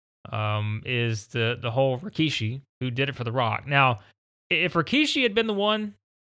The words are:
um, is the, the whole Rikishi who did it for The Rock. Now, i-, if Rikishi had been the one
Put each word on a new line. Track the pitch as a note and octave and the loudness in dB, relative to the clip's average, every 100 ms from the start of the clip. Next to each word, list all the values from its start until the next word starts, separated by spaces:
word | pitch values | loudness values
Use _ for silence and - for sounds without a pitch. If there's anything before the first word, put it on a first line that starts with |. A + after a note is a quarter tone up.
| _ _ - | _ _ -8
um, | G#2+ G#2+ G#2+ G#2+ G#2+ - | -4 -2 -2 -2 -4 -4
is | B2 A#2 A2 - | -2 0 -2 -4
the, | A#2+ A2+ A#2+ | -2 -2 -2
the | A#2+ | -2
whole | B2 C3+ B2+ | 2 2 0
Rikishi | G3 - D#3 - A#2+ C3+ - _ | -4 -2 0 0 -4 -6 -12 _
who | B2+ | -4
did | A#2+ C#3 | -2 -2
it | A#2 | -4
for | |
The | A#2 | -4
Rock. | B2+ A2+ G#2 C#3 | 0 0 -2 0
Now, | C#3 C3 A2 - _ _ _ - | 4 4 2 -6 _ _ _ -2
i-, | E3 | 0
if | F3 | 2
Rikishi | E3+ D#3 C#4 D4+ D4 | 0 2 2 2 2
had | B3 G3+ | 2 2
been | A3+ | 0
the | |
one | G3+ G#3 G#3+ G#3+ - _ _ | 0 0 0 -4 -10 _ _